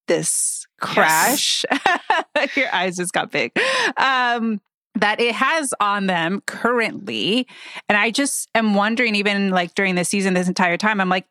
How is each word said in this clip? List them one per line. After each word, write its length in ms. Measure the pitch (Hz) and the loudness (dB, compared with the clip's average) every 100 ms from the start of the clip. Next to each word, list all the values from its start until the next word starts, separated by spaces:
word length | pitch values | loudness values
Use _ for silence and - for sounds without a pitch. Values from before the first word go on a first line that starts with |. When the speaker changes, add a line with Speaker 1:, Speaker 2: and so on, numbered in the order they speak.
| - | -2
Speaker 1:
this 600 | 165 156 - - - - - | 0 0 -2 -4 -6 -12 -10
Speaker 2:
Yes. 140 | - | -4
Speaker 1:
crash, 680 | - 165 156 196 277 - - - | 2 4 4 2 2 0 -2 -2
<laughs> 880 | 277 381 349 - 359 - 302 277 285 | 0 0 0 0 -2 0 -2 0 0
your 160 | 262 | 0
eyes 240 | 180 185 180 | 0 -2 -2
just 160 | 180 | -2
got 180 | 170 - | -2 -2
big, 180 | 147 - - 508 523 453 - | -2 -2 0 0 0 -2 0
um, 640 | 269 262 247 240 226 208 _ _ _ | 2 2 0 0 -2 -4 _ _ _
that 260 | 208 208 214 | 0 0 2
it 140 | 240 | 0
has 400 | 214 269 320 269 - | 0 0 0 -2 -2
on 260 | 208 202 190 | 0 0 0
them 340 | 175 165 196 - | 0 0 -4 -6
currently. 1000 | 202 233 240 214 - - 113 135 240 247 - - - - | -4 0 0 -2 -4 -8 -4 0 -2 -2 -10 -18 -8 0
And 100 | 208 | 2
I 120 | 226 | 2
just 380 | 220 277 - - | 0 -2 -4 -2
am 200 | 226 220 | 0 2
wondering, 400 | 202 208 233 240 208 | 2 2 0 0 0
even, 340 | 202 202 196 | 0 0 2
like, 240 | 185 175 | 0 -2
during 220 | - 196 180 | -2 0 0
this 120 | 175 | 0
season, 260 | 202 190 | 0 0
this 140 | 180 180 | 0 0
entire 280 | 175 180 170 | 0 0 2
time, 240 | 214 208 | 0 0
I'm 80 | 185 | 0
like, 180 | 185 - | -2 -2